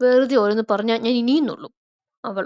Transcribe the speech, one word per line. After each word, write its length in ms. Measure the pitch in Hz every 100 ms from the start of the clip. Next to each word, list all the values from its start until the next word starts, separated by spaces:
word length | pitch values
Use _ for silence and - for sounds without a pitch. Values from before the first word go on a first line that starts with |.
വെറുതെ 340 | 254 254 262 262
ഓരോന്ന് 300 | 208 214 220
പറഞ്ഞാ 260 | 202 220 226
ഞാൻ 160 | 233
ഇനിയും 320 | 247 233 302 254
നുള്ളും," 280 | - - _ _ _ _ _
അവൾ 200 | - 196